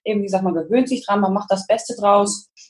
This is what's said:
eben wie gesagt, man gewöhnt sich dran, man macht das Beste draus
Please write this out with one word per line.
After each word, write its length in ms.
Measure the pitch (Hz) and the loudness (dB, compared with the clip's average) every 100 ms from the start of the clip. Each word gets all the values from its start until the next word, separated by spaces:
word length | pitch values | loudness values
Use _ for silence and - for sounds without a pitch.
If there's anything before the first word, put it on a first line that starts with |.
eben 180 | 214 208 | -4 -4
wie 40 | |
gesagt, 180 | 196 185 | -2 -2
man 120 | 185 | 0
gewöhnt 340 | 165 160 247 262 | -2 0 0 0
sich 180 | 254 - | -2 -2
dran, 140 | 202 | 0
man 120 | 190 | 0
macht 180 | 196 - | 0 -2
das 160 | - - | -2 0
Beste 260 | - - | -2 -4
draus 560 | 233 202 202 202 - - _ | -2 2 4 2 -4 -12 _